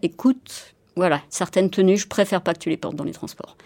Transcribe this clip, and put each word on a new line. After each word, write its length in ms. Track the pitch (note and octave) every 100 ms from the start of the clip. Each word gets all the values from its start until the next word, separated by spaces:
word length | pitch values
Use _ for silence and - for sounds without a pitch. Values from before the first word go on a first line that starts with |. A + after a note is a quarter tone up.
Écoute, 720 | E3+ - C4 C4 - - - _ _ -
voilà, 240 | F3+ C#3+ -
certaines 400 | - F3+ F#3 F#3
tenues, 300 | G3+ F#3+ G3
je 80 | -
préfère 340 | - G3 F#3
pas 140 | F#3
que 60 | E3+
tu 100 | -
les 60 | D#3+
portes 180 | -
dans 100 | D3+
les 80 | -
transports. 440 | E3 - - - _